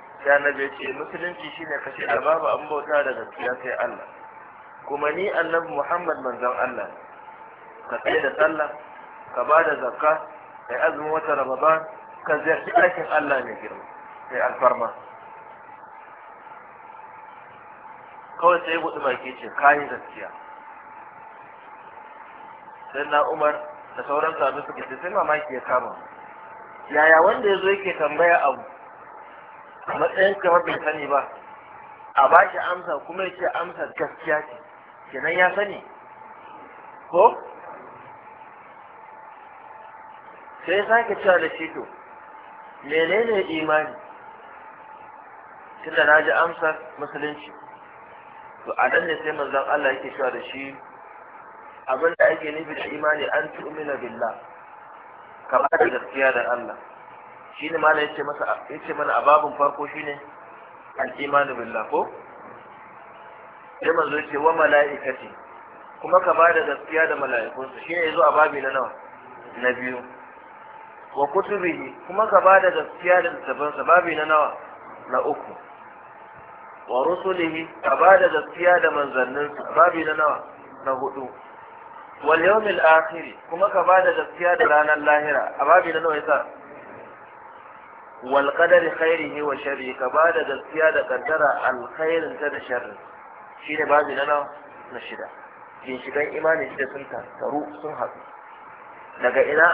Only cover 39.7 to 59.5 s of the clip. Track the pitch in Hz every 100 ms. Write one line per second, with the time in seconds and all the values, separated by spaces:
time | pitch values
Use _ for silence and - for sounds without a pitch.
39.7 | - - - - - - - - - -
40.7 | 190 202 226 226 196 208 175 160 - 160
41.7 | 147 110 - - - - - - - -
42.7 | - 139 156 165 202 233 208 180 160 156
43.7 | 156 151 - - - - - - - -
44.7 | - - - - - - - - - -
45.7 | - 160 160 147 156 156 143 170 165 160
46.7 | 156 - - 143 143 147 147 - - -
47.7 | - - - - - - - - - -
48.7 | - 127 165 170 156 156 151 135 135 135
49.7 | 147 139 131 131 131 131 123 - 135 135
50.7 | 139 - - - - - - - - -
51.7 | - - - 165 170 156 160 156 156 156
52.7 | 143 139 147 151 147 135 147 151 - 139
53.7 | 156 147 135 120 113 117 - - - -
54.7 | - - - - - - - - 127 -
55.7 | - - 127 - 135 131 120 117 120 113
56.7 | - - - - - - - - - 156
57.7 | 165 156 151 147 156 143 139 135 104 -
58.7 | 151 - 147 147 113 131 151 143